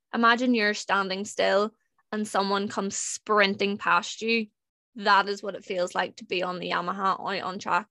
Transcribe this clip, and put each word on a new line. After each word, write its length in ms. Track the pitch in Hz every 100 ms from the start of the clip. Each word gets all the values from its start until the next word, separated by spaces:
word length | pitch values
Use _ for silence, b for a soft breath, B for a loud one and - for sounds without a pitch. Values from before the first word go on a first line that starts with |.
| -
imagine 400 | 233 233 233 254
you're 200 | 233 208 214
standing 500 | - 196 190 190 202
still 460 | - 190 196 214 _ _ _ -
and 160 | 214 214
someone 400 | 202 196 196 208
comes 280 | - 196 -
sprinting 840 | - - - 208 196 202 202 208
past 420 | 175 175 - -
you. 240 | 226 226 214 _ _ _ _ 233
That 300 | 208 196 196
is 140 | 202
what 140 | 202 180
it 100 | -
feels 300 | 185 180 190
like 220 | 180 -
to 80 | 220
be 180 | 185
on 160 | 180 180
the 100 | 175
Yamaha 500 | 175 175 196 190 -
out 220 | 180 196
on 160 | 185 180
track 300 | - 175 -